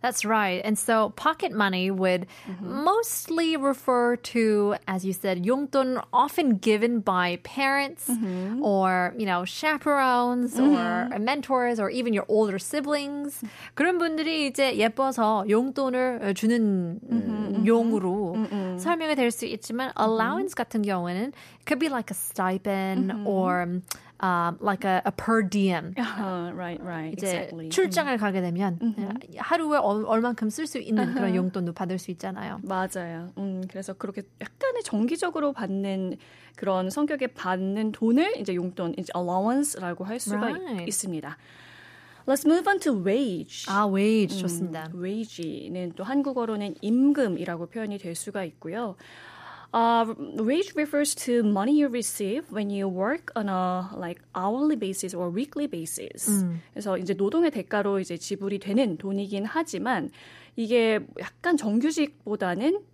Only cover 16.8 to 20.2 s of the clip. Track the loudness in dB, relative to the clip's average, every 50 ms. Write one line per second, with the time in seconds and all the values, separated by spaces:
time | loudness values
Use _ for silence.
16.8 | 0 -2 -4 -8 -4 -2 0 0 0 0 -2 -2 -2 -2 0 2 4 6 6 6
17.8 | 4 4 2 2 2 0 0 0 -2 -2 -2 -2 -2 -2 -2 -4 -4 -4 -4 -2
18.8 | 0 0 0 0 0 0 0 2 2 0 0 -2 -6 -6 -6 -8 -8 -6 -4 -4
19.8 | -4 -4 0 2 2 2 4 2